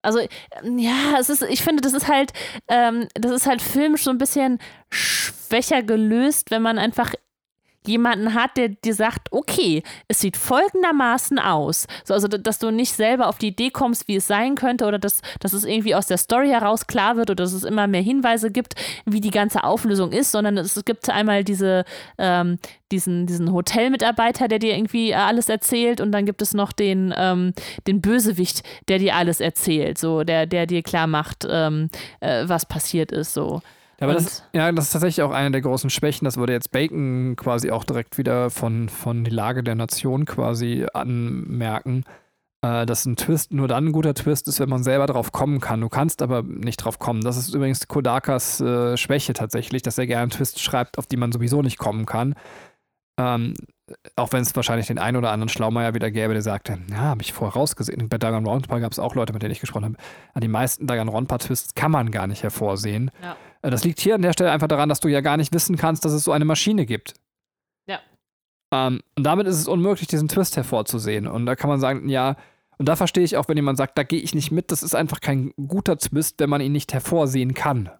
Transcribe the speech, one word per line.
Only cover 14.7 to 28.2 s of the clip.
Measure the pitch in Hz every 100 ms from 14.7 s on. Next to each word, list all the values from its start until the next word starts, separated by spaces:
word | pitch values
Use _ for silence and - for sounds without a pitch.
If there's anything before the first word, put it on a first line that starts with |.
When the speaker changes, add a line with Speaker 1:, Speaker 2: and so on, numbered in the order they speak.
| 247 208
Speaker 1:
oder | 208
dass, | 202 - - -
dass | 196
es | 196
irgendwie | 208 220 214
aus | 180 196
der | 180
Story | - 233 285
heraus | 240 208 220 -
klar | 214 202 233
wird | 226
oder | 185
dass | 180
es | 185
immer | 190 214 202
mehr | 185
Hinweise | 190 269 247 226 220
gibt, | 214 247 - - - -
wie | 208
die | 208
ganze | 202 208 -
Auflösung | 135 214 226 196 175
ist, | 208 277
sondern | 214 208 202
es | 175 208
gibt | 233 220 -
einmal | 202 214 202
diese, | 196 190 190 185 180 - - -
ähm, | 190 180 175 175 - - _
diesen, | 190 180 175 175
diesen | 175 170
Hotelmitarbeiter, | 180 175 233 247 269 220 233 233 226 254
der | 214
dir | 220 208
irgendwie, | 214 240 226
äh, |
alles | 185 202 233 226
erzählt | 220 - 233 240 240
und | 208
dann | 208 202
gibt | 202
es | 208
noch | 202 202
den, | - 202 190 185 -
ähm, | 185 180 180 180 - - -
den | 196
Bösewicht, | 190 240